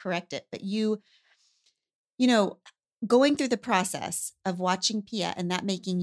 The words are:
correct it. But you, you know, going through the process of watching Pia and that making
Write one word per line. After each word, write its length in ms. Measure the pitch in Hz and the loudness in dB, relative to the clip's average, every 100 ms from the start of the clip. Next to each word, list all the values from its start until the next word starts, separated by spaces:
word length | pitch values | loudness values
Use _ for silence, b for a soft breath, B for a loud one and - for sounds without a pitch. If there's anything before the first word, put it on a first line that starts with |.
correct 320 | 190 175 180 | -6 -6 -6
it. 140 | 143 - | -10 -10
But 120 | - | -10
you, 400 | 196 220 214 208 _ _ _ _ _ _ _ _ _ _ _ - | -4 -2 0 -2 _ _ _ _ _ _ _ _ _ _ _ -2
you 100 | 254 | 2
know, 340 | 226 190 - - - _ _ 208 | 4 2 -2 -18 -20 _ _ 2
going 300 | 247 285 294 | 6 6 4
through 120 | 262 | 0
the 80 | 214 | -2
process 760 | 247 190 185 147 - - - - 190 | 0 0 0 -4 -6 -6 -8 -6 -6
of 120 | 180 | -2
watching 440 | 180 190 - 214 | 0 0 0 -2
Pia 320 | 202 214 170 - | -4 -4 -4 -2
and 140 | 175 | -2
that 160 | 180 196 | -2 -2
making 340 | 185 185 180 | -4 -2 -2